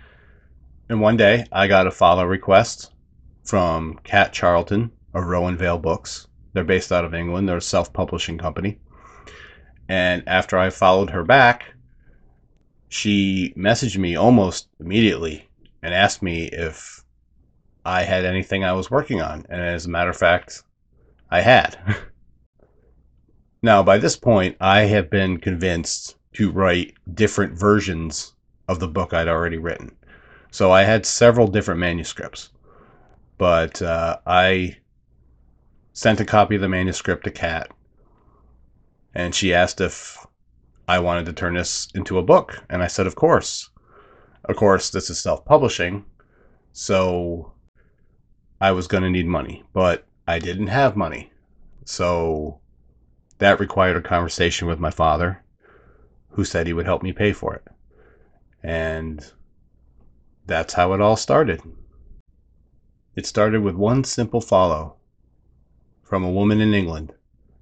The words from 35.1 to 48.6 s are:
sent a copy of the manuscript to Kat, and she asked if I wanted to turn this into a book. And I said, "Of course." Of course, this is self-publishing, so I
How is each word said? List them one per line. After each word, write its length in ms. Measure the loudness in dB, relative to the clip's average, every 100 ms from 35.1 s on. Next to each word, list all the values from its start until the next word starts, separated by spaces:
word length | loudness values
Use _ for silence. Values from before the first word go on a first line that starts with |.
| _ _ _ _ _ _ _ _
sent 300 | -4 0 0
a 40 | 2
copy 300 | 2 4 2
of 60 |
the 80 | -2
manuscript 560 | -2 -2 -4 -4 -4 -6
to 60 |
Kat, 380 | -6 -6 -6 -10 _ _ _ _ _ _ _ _ _ _ _ _ _ _
and 220 | -8 -6 -2
she 180 | 2
asked 280 | 4 2 0
if 440 | -6 -6 -18 -20 -20 _ _ _ _ _ -2
I 120 | 0
wanted 260 | 0 -2 -4
to 80 |
turn 220 | -6 -6 -4
this 340 | -4 -8 -10
into 240 | -10 -4 -2
a 60 |
book. 400 | 4 2 2 -10 -10
And 120 | -6
I 60 | -4
said, 200 | -2 -4
"Of 80 | 0
course." 540 | 2 2 0 -10 -14 _ _ _ _ _ _ _ -8
Of 60 | 0
course, 340 | 4 2 0
this 220 | -8 -8
is 100 | -8
self-publishing, 800 | -4 -4 0 0 0 -2 -6 -8 -14 -20 _ _ _ _ _
so 800 | -12 -2 0 0 -2 -6 -10 -12 -20 _ _ _ _ _ _ _ _ _
I 120 | -2